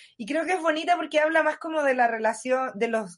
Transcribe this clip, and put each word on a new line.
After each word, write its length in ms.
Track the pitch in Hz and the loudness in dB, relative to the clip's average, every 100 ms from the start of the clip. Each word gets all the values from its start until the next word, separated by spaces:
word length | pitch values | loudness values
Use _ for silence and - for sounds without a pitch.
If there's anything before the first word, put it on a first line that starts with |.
| - - | -20 -14
y 100 | 214 | -4
creo 180 | 294 311 | -2 0
que 80 | |
es 80 | 370 | 0
bonita 360 | 330 311 330 349 | 0 0 0 0
porque 220 | 320 302 | 2 0
habla 220 | 311 320 | 2 4
más 160 | 302 302 | 2 0
como 240 | 330 320 | -4 0
de 140 | 285 254 | 0 2
la 120 | 240 | 2
relación, 640 | 226 220 226 254 254 254 196 | 2 -2 -2 -2 -2 -2 -2
de 140 | 226 | -2
los, 280 | 226 196 | -2 -4